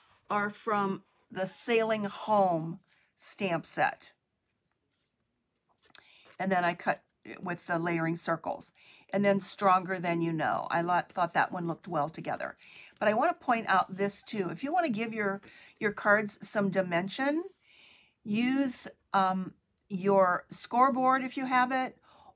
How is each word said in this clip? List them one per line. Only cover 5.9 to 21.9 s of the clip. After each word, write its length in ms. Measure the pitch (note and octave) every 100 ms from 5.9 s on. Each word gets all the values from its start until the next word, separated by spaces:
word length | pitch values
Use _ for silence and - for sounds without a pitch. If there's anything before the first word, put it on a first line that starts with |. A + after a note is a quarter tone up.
| - - - - -
And 120 | F#3+
then 120 | F3+ F3
I 80 |
cut 300 | E3+ - - _ _ - -
with 260 | F3+ E3+ -
the 100 | E3+
layering 380 | F3 E3+ E3 E3+
circles. 560 | - E3 - - - _ - - _
And 120 | G3
then 160 | G3+ G3
Stronger 600 | G3 - G3 F#3 F3+ F#3
Than 220 | F3 E3+
You 120 | E3
Know. 340 | D#3+ B2+ - -
I 100 | E3+
lo-, 200 | E3+ F3 -
thought 240 | - E3+
that 180 | E3+ -
one 160 | F3+ E3+
looked 200 | D#3+ -
well 220 | D#3+ D3+
together. 480 | E3 D3 A#2+ - - - - - -
But 80 | G#3
I 60 |
want 240 | G#3+ D#4+ F4
to 80 | -
point 220 | A#3 -
out 300 | F#3 - F#3+
this 260 | G3+ -
too. 260 | - G#3+ F3+
If 140 | E3+
you 100 | C#4
want 120 | F4+ E4
to 60 |
give 220 | G#3 A3+
your, 280 | A3 G3+ G3 - - - -
your 120 | G#3+
cards 480 | G#3 G#3+ G#3 G#3 -
some 280 | - G#3+ G3
dimension, 720 | F#3+ F#3 - G3 - C#4 D#4 F#4 _ _ - - - _ _
use, 640 | A3 G#3 B3 C4+ C#4 - - - _
um, 400 | G3+ F#3+ F#3+ F#3 - _ _ -
your 560 | F#3+ G3 G3 F#3 F3+ -
scoreboard 720 | - - A#3+ C4+ B3+ C4 C4
if 140 | C4 C4+
you 80 | C4
have 260 | B3+ B3
it, 260 | C4 B3+